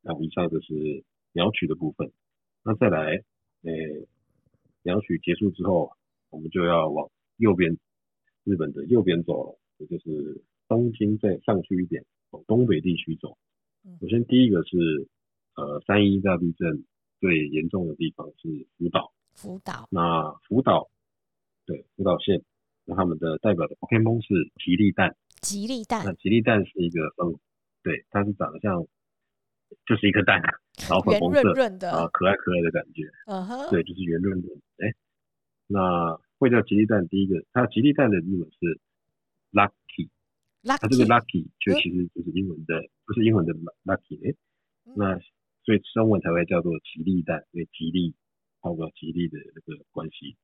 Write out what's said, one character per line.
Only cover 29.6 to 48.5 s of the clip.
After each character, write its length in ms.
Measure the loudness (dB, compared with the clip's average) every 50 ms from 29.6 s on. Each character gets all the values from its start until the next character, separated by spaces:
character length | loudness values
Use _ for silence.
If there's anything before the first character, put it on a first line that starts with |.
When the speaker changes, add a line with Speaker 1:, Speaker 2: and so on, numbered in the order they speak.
| _ _ -20 _ _
Speaker 1:
就 100 | 0 0
是 120 | 2 2 2
一 40 | 2
个 100 | 4 4
蛋， 180 | 4 4 2 2 -2 -4 -6 _ _ _ -14 -4 0
然 100 | 2 2
后 20 |
粉 180 | 4 4 2 4
红 120 | 4 4 4
色， 80 | 6
Speaker 2:
圆 20 | 6
润 120 | 6 4
润 240 | 4 2 0 0 -6
的。 140 | -8 -4 -2
Speaker 1:
啊， 140 | -2 -2 -2
可 180 | _ 0 2
爱 80 | 2 2
可 160 | 2 0 -2 -2
爱 60 | 0
的 100 | 0 0
感 140 | -2 -2 -6 _ -12
觉。 160 | -14 -14 -14 _ -20 -14
Speaker 2:
嗯 200 | -10 -8 -8 -8
哼。 240 | -8 -10 -10 -4 -2
Speaker 1:
对， 120 | 0 0 -2
就 100 | -2 -6
是 80 | -8 -4
圆 180 | -4 -2 -2
润 180 | -2 -2 -2 -4
润。 200 | -6 -8 -12 -18 _ _ _ _
哎， 140 | -6 -6 -6 _ _ _ _ _ _ _ _ _ _ _ _ _ _
那 520 | _ -2 0 0 2 0 0 0 -2 -4 -6 _ _ _ _
会 120 | 2 4
叫 100 | 4 4 2
吉 120 | 2 4
利 120 | 2 4
蛋， 200 | 4 4 0 0 0
第 140 | 0 -2 0
一 40 |
个， 180 | 0 -2 -4 -4 _ _
它 140 | 0 0
吉 140 | 0 0 2
利 120 | 2 2 4
蛋 180 | 4 2 2
的 100 | 2 0
英 200 | 0 -2 -4 -4
文 100 | -4 -8
是 300 | _ _ -4 -4 -4 -4 _ _ _ _ _ _ _ _ _ _ _ _ _ _ 2
lucky。 560 | 2 2 2 _ _ _ _ -10 -10 -10 -10 _ _ _ _ _ _ _ _ _ _ _
Speaker 2:
Lucky。 160 | -2 -2 0
Speaker 1:
它 80 | 2 2
这 80 | 4
个 80 | 4 6
lucky 420 | 6 6 4 2 0 -4 -4 -4 -4 _ _
就 140 | 0 0 2 2
其 100 | 0 -2
实 160 | -2 -2 -2 -2 _
就 80 | -8 -8
是 80 | -4
英 180 | -4 -2 -4 -4
文 160 | -6 -10 -6
的， 120 | -6 -6 -6
Speaker 2:
嗯。 100 | -6 -10 _ _ _
Speaker 1:
不 60 | -6 -2
是 120 | 2 4
英 100 | 4 4
文 120 | 4 2
的 80 | 0 -2 -6 -8 -14 -14 _ _
lucky， 340 | -2 -2 -2 _ _ -16 -8 -6 -6
哎， 60 | -6 _ _ _ _ _ _ _ _ _ _
Speaker 2:
嗯。 80 | _ -4
Speaker 1:
那 220 | -2 -2 0 -2 -4 -6 _ _ _ _ _ _ _ _
所 100 | 2 2
以 40 | 2 2 -2 0
中 140 | 2 4 4
文 120 | 4 2
才 120 | 2 0 0
会 120 | 0 0
叫 140 | 0 0 -2 0
做 100 | -2 -4 -4
吉 220 | _ -12 -14 -8 -2
利 180 | -2 0 0 0
蛋， 220 | -2 -4 -6 -6 _ _
因 80 | -10
为 80 | -10 -10 _
吉 180 | -10 -8 -4 -2
利， 220 | -2 -2 -2 -4 _ _ _ _ _ _ _